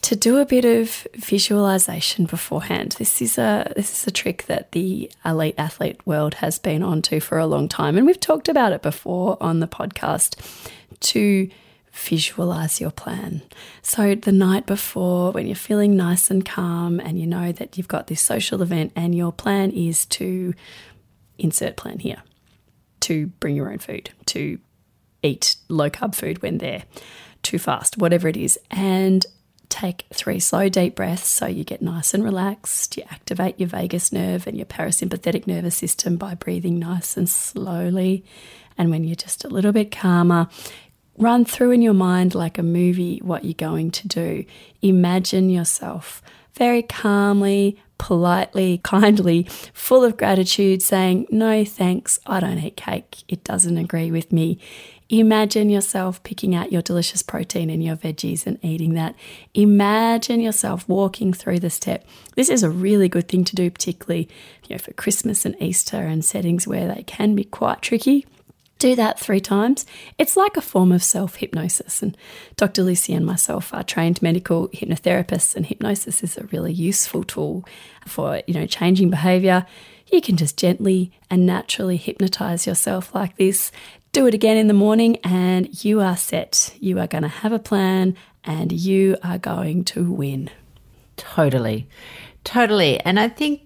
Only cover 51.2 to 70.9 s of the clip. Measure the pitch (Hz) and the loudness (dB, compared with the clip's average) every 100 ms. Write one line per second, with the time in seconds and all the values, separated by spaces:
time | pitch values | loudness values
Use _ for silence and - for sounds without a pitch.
51.2 | - 220 220 214 208 - 180 185 - - | 2 2 2 2 0 0 0 0 -2 -4
52.2 | - 190 180 175 156 - - - - - | -2 -2 -2 -2 -6 -8 -8 -8 -8 -20
53.2 | - 175 - 180 170 170 170 165 165 165 | -10 -8 -4 0 2 2 -2 -2 -2 -2
54.2 | - 165 165 175 - - - - - 220 | 0 0 0 -2 -10 -20 -20 -20 0 4
55.2 | 220 214 214 220 208 202 196 196 185 180 | 6 6 4 2 2 2 0 -2 -4 -4
56.2 | - 190 - 180 180 175 - 175 170 - | -12 -6 -2 0 0 -2 0 -2 -2 -4
57.2 | - - 165 - 160 160 160 160 165 151 | -6 -6 -4 -4 -2 -2 -2 -4 -6 -6
58.2 | - 165 - - 170 160 160 165 160 - | -4 -4 -6 -6 -4 -2 0 0 -2 -6
59.2 | - - - - 208 202 202 214 226 233 | -18 -20 -4 4 6 6 6 4 2 2
60.2 | - 233 226 214 196 175 - 185 196 190 | 0 0 0 -2 -2 -4 -2 0 0 0
61.2 | 202 185 - 175 170 - - - - - | -2 -2 -2 -2 -2 -4 -4 -6 -8 -20
62.2 | - - 262 262 180 170 185 208 185 175 | -6 0 2 2 2 0 2 4 4 2
63.2 | 175 185 180 185 180 180 - 175 - 170 | 0 0 0 0 -2 -2 -6 -6 -4 -4
64.2 | 160 - - - - - - - - 185 | -4 -10 -20 -20 -12 -12 -12 -6 -4 -2
65.2 | 226 208 190 381 175 180 - 208 165 160 | -2 -2 -4 -4 -2 -2 -2 -4 -4 -2
66.2 | 160 202 175 175 - - 175 - - - | -2 -2 0 0 -2 -4 -4 -6 -10 -2
67.2 | 214 208 208 - - - - 233 262 277 | 2 2 -2 -2 -2 -2 -2 0 4 2
68.2 | - _ _ _ _ _ 254 254 214 - | 2 _ _ _ _ _ 2 4 2 0
69.2 | - 196 190 202 226 269 - - - - | -2 -2 2 2 2 0 -4 -18 -12 -2
70.2 | - - 403 370 - 190 185 | 2 4 2 0 -2 4 4